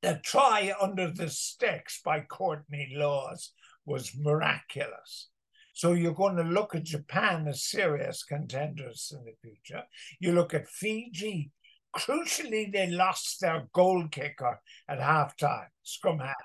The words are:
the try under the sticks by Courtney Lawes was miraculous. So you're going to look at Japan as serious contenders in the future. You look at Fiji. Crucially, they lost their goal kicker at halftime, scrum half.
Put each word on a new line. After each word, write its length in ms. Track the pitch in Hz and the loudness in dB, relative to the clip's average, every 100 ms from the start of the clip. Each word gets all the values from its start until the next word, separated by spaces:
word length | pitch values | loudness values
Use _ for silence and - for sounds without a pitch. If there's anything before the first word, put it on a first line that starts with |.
the 180 | - 151 | 0 -2
try 500 | - 285 277 220 196 196 | 0 6 6 6 2 2
under 300 | 196 190 180 | 0 2 -2
the 200 | 170 165 | -2 -6
sticks 680 | - - - 233 156 - - | -4 -8 -2 0 -2 -6 -8
by 160 | - 156 | -2 -2
Courtney 720 | - - 185 151 - 143 135 | -2 -4 -2 -2 -6 -10 -8
Lawes 580 | 135 147 143 131 - - _ - _ - | -2 0 0 -4 -10 -14 _ -20 _ -6
was 260 | 135 127 127 | -6 -6 -4
miraculous. 1120 | 147 151 156 147 - 139 139 104 - - - _ _ _ _ | 2 2 2 0 -4 -8 -8 -8 -16 -16 -18 _ _ _ _
So 220 | - 170 | 0 2
you're 180 | 175 170 | 4 2
going 240 | 160 196 180 | 4 2 4
to 60 | |
look 320 | 165 160 156 | 2 2 2
at 100 | 165 | -2
Japan 640 | 151 151 - - 214 170 156 | -4 -6 -2 0 2 2 -2
as 160 | 135 | -4
serious 580 | - - 190 147 - - | -4 2 2 2 -2 -6
contenders 920 | - 147 - 131 147 143 127 113 - 143 | -6 -6 -4 -4 -4 -6 -12 -12 -12 -12
in 80 | |
the 80 | 117 - | -16 -18
future. 420 | 117 104 - - - - - - | -20 -20 -14 -12 -12 -16 -20 -4
You 120 | 180 | 2
look 200 | 175 175 | 4 4
at 160 | 160 156 | 0 -4
Fiji. 840 | - 196 220 240 180 214 190 147 _ - _ _ - | -6 -4 -4 -6 -6 -4 -4 -6 _ -20 _ _ -6
Crucially, 760 | - 294 339 - 311 220 214 | -2 -2 0 -4 -2 -2 0
they 180 | 202 185 | 0 0
lost 520 | 175 185 - - - | 2 2 2 -4 -2
their 280 | 185 151 120 | 0 0 -2
goal 340 | - 180 185 160 | 6 6 6 0
kicker 520 | 143 143 - 123 117 _ - - | -4 -6 -2 -2 -2 _ -20 -8
at 140 | 139 | -2
halftime, 680 | 135 156 139 - 143 123 87 _ | 4 4 4 2 0 0 -6 _
scrum 360 | - - 202 160 | -16 -2 0 0
half. 160 | 131 135 | -4 -8